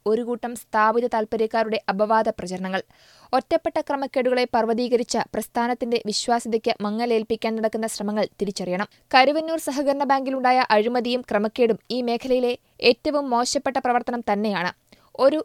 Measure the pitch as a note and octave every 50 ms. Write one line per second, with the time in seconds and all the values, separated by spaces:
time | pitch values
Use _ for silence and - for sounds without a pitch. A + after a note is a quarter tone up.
0 | - G3+ A3 A#3 A#3+ A3+ A#3+ A3 - A#3 B3 - - _ - G#3+ G#3+ A3 A3 A#3+
1 | A#3+ A#3+ - A3+ A3 A3 - A3 A3 A3 - A3+ A3 A3 A3 A3 - - G3 F#3+
2 | G#3+ G#3+ A3 A3 A3 A3+ G#3+ - - F3+ F#3 F#3 F#3 F#3 F#3+ F#3+ - _ _ _
3 | _ _ _ _ - - - C4 - - E4+ D#4+ - E4+ - D#4+ D4 - C#4+ C#4
4 | C#4 C4 - C4+ B3 B3+ B3+ B3 B3 B3 - A#3 A3 A3 A#3 A3 B3 A#3 B3+ A3+
5 | B3 - - A#3 - - - B3+ - - - A#3+ A#3 A#3+ B3 - B3+ A#3 A#3 A#3
6 | - G#3 G#3 - - - A#3+ A#3 - A#3 G#3+ A3 - A#3+ A3 - G3+ G3+ G#3 A3
7 | A#3+ A#3+ A#3 A3 A3 - A3+ A3 - A3+ A3 A3 A3 G#3+ - A3 A3 A3 - -
8 | G3+ G#3 G#3 G#3+ G3 - _ - G#3 F#3+ G3 - F#3+ F3 F3+ F#3 G#3 - _ _
9 | _ - - C4 C4 C4+ D4 D#4+ D#4+ D#4+ E4 D#4+ - - C4 C#4 D4 C4+ C#4 C#4
10 | C#4+ B3+ C#4+ C4+ C4+ C4 C4+ C4 B3+ B3+ B3+ B3+ B3+ - A3 G#3+ G#3+ A#3 A#3+ B3
11 | A3+ A#3+ A#3+ B3 B3 - A#3+ G#3 G#3 A3 - - B3 A3+ A3 - _ - A3+ B3+
12 | B3 A#3+ A#3 A#3 - C4 B3+ B3+ B3 A#3+ B3 - _ _ _ - - A#3+ B3 -
13 | - D#4 D4 D4 C#4+ C4+ A#3+ A#3 B3 B3 - C#4+ - C#4 B3 C#4 - B3+ A#3+ A#3+
14 | A#3+ - B3 A#3+ A#3 - G#3 G3+ G#3 A3 G3+ E3+ F3 F3+ - _ _ _ _ _
15 | _ _ - - B3+ C#4 D#4 D#4